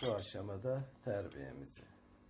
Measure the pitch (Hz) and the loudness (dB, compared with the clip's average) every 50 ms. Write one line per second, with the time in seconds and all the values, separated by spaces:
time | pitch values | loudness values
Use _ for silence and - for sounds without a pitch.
0 | - 123 107 101 98 - - 104 98 101 98 95 110 127 131 135 135 135 - - | 8 8 6 4 2 -2 -4 -4 -4 -4 -4 -2 0 0 0 0 -2 -6 -10 -6
1 | - 123 101 101 92 78 - 69 69 65 62 67 69 69 - - - - - - | -2 0 0 0 -2 -4 -6 -8 -8 -8 -8 -8 -8 -6 -8 -8 -8 -14 -20 -20
2 | - - - - - | -20 -20 -20 -20 -20